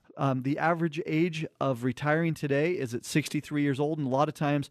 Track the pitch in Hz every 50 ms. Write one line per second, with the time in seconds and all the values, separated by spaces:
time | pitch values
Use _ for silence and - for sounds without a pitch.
0 | _ _ - - 143 139 131 131 123 135 147 - 151 160 175 165 170 165 143 160
1 | - - 156 156 170 180 160 156 156 - _ - - 139 131 117 123 131 117 -
2 | 143 147 151 160 170 165 156 - 156 143 139 139 151 175 180 - 135 117 117 113
3 | - - - 160 - - - 151 - - 147 147 143 143 135 123 147 151 160 156
4 | 143 127 127 135 151 156 143 - 156 143 147 143 135 -